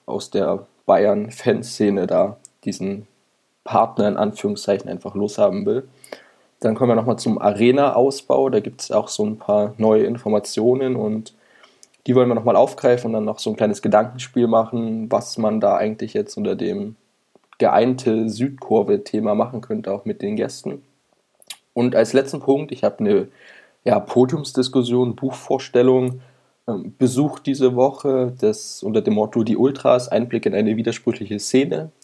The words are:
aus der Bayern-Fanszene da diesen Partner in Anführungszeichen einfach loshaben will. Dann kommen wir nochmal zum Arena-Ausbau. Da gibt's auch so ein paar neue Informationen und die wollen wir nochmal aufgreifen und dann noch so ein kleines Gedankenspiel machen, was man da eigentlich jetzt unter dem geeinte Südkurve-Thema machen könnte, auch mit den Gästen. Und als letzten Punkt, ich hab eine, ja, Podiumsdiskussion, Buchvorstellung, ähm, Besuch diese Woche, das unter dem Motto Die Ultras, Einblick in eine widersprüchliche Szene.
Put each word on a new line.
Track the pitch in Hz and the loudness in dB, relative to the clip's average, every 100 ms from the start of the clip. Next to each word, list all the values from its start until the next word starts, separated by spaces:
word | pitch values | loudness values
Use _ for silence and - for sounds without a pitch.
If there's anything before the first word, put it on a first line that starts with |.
| - | -8
aus | - - | -8 -4
der | 101 87 92 - _ - | -2 0 -2 -6 _ 2
Bayern-Fanszene | 95 104 104 107 - 113 104 - - 104 95 87 | 4 4 0 -4 -4 0 0 -2 -2 0 0 0
da | 90 98 - - _ | 0 0 -4 -20 _
diesen | - - 95 101 107 _ _ _ _ _ | -10 -6 -8 -8 -14 _ _ _ _ _
Partner | - 113 113 - 104 | -2 0 0 0 -2
in | - | 0
Anführungszeichen | 104 - 104 101 - 98 - | -4 -2 -6 -4 -2 -2 -4
einfach | 90 98 | -10 -8
loshaben | 98 104 - 101 98 104 | -4 -4 0 0 2 -2
will. | 120 135 _ - - _ _ _ - | -4 -6 _ -20 -20 _ _ _ -4
Dann | 113 110 | -2 2
kommen | 123 | 2
wir | 113 | 2
nochmal | 117 107 | 2 -2
zum | 120 104 | -2 2
Arena-Ausbau. | 104 101 120 139 143 - 135 135 - 135 135 | 2 4 4 4 4 4 2 0 0 2 2
Da | 110 | 0
gibt's | 120 - - | -2 -12 -2
auch | 104 104 | -2 -2
so | - | -4
ein | 107 110 | -4 -4
paar | - 104 104 107 | 0 0 0 0
neue | 110 110 | 4 4
Informationen | 104 120 107 107 - - 117 131 131 123 | 2 -2 -2 -2 -2 0 2 2 0 -2
und | 107 110 110 _ _ _ _ _ _ _ - | -4 -4 -8 _ _ _ _ _ _ _ 2
die | 123 | 4
wollen | 123 | 4
wir | 113 | 2
nochmal | 113 98 | 2 4
aufgreifen | 127 - 131 123 117 | 4 2 2 2 0
und | |
dann | 110 107 | -4 -4
noch | 107 | -4
so | 113 | -6
ein | 107 | 0
kleines | 107 101 | 0 0
Gedankenspiel | - 104 113 - - 127 117 | 2 2 2 -6 -6 0 4
machen, | 113 110 117 113 113 110 | 2 2 -4 -4 -6 -2
was | 107 - - | -2 -2 -2
man | 107 110 | -2 2
da | 101 101 | 2 2
eigentlich | 107 107 110 | -2 -4 -6
jetzt | 107 104 - | -4 -4 -4
unter | 101 95 | -4 -2
dem | 95 98 104 110 _ _ _ _ _ - | -4 -4 -8 -12 _ _ _ _ _ 0
geeinte | 113 101 120 127 123 110 110 | 4 4 4 0 0 0 -2
Südkurve-Thema | 104 135 135 - 110 101 101 - 107 107 | -2 -4 -4 0 2 2 0 0 -4 0
machen | 107 117 117 | 0 -2 -4
könnte, | - 107 95 | -8 -8 -6
auch | 101 | -8
mit | 110 101 | -8 -6
den | 101 107 | -6 -4
Gästen. | - - - 143 _ _ _ _ _ _ - - _ | -6 -6 -10 -12 _ _ _ _ _ _ -20 -20 _
Und | 120 123 - | -2 0 2
als | - | 2
letzten | 139 135 147 | 2 0 -6
Punkt, | 135 143 156 | 0 0 -2
ich | 131 | -4
hab | 104 - | -4 0
eine, | 104 98 - _ - - _ _ - | 2 2 0 _ -20 -20 _ _ 0
ja, | 101 | 0
Podiumsdiskussion, | - 123 127 151 - 131 127 135 120 123 120 - | 0 2 2 0 -4 -2 0 0 0 0 0 -4
Buchvorstellung, | 135 - - 135 - 123 127 127 127 127 - _ _ _ - | -8 -8 -4 -4 0 2 4 4 0 -6 -18 _ _ _ -10
ähm, | 101 104 - | -8 -8 -2
Besuch | 127 123 147 - | 0 2 -2 -2
diese | 139 131 127 123 | -6 0 2 4
Woche, | 135 139 143 131 123 127 | 0 0 -2 -2 -2 -2
das | 107 107 - - | -2 -2 -10 -10
unter | - 110 | -2 -2
dem | 104 104 | 0 0
Motto | 107 120 | 0 -2
Die | 110 - | 0 2
Ultras, | 131 139 131 123 - | 0 2 2 2 2
Einblick | 107 123 113 107 | -2 -2 -2 -2
in | |
eine | 101 107 110 | 0 0 0
widersprüchliche | 113 - - - 98 104 | -2 -2 -4 -4 -6 -8
Szene. | - 127 151 160 160 _ | 0 0 2 -4 -8 _